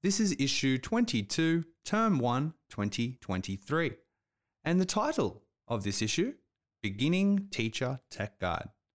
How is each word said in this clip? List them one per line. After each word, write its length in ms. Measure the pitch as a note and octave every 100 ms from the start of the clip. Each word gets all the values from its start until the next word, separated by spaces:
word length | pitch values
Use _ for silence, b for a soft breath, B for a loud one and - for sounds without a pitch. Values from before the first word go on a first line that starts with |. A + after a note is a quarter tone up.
This 180 | G3 G3
is 160 | G#3 D3
issue 400 | C3+ - C3+ C3
twenty-two, 840 | - A3+ A#3 A2+ G2+ - D#3+ E3 D#3+ _ -
term 320 | G#3+ A3+ D3+
one, 380 | A#2+ B2+ D3+ - _
twenty 520 | - G#2 - A#2+ C3
twenty-three. 720 | - F#2 F#2+ G2 - D#3 D#3+ - _ _ _ _ _ _
And 180 | D#3 F3+
the 40 | F#3
title 580 | G#3+ C#4 D#4 A2 - _ _ _
of 160 | A#2
this 180 | G2+ F#2+
issue, 320 | A2 - A3+ - _ _ _ _
Beginning 680 | G#2 G2+ C#3 F3+ G3+ G3+ G3
Teacher 480 | - A2+ - B2+ C3+ _
Tech 300 | - G#2 _
Guide. 300 | F2+ E2 - _ _